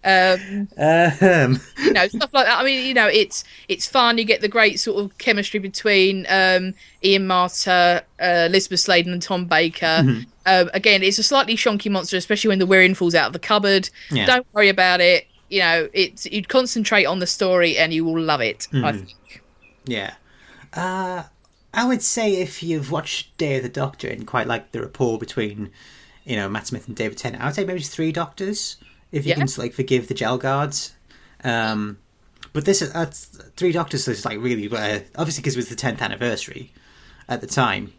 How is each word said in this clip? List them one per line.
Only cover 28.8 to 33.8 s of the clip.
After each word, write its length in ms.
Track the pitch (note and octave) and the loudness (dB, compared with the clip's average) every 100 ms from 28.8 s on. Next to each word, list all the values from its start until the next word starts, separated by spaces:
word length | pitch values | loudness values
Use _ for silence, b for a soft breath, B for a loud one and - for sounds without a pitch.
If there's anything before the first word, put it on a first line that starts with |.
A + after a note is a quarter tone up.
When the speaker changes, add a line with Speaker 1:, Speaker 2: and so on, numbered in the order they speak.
| b b b | b b b
Speaker 2:
if 120 | D#3 | -6
you 40 | D3 | -2
Speaker 1:
Yeah. 60 | D3 | 0
Speaker 2:
can, 100 | C#3 - | 0 -2
like, 160 | A#2 | -8
forgive 340 | - B2+ B2+ A2 | -6 0 0 -2
the 60 | |
gel 240 | - A2 B2+ | -4 -2 -2
guards. 540 | C3+ C#3 D3 C#3+ - - _ b b b | -2 -2 -2 -6 -10 -16 _ b b b
Um, 540 | A#2+ A#2 A2 G#2+ G#2 G2+ _ _ _ _ - | -4 -2 -2 -4 -6 -10 _ _ _ _ -10
but 120 | D3+ | -6
this 180 | D3+ G3 | 0 0
is, 100 | D3+ E3 | 0 -4
uh, 100 | E3+ - - - - - | -6 -6 -16 -20 -20 -4
Three 140 | F3+ | -2
Doctors 380 | E3+ | -2